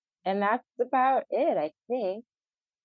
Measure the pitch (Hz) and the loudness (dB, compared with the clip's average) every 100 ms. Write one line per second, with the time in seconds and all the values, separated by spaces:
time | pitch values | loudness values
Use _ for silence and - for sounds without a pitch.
0 | _ _ 180 196 202 240 _ - 247 262 | _ _ -4 -2 0 -2 _ -6 -2 2
1 | 262 262 - 214 311 190 156 _ - 247 | 2 2 0 0 0 0 -2 _ -6 -4
2 | 190 208 - _ _ _ _ _ | -4 -6 -12 _ _ _ _ _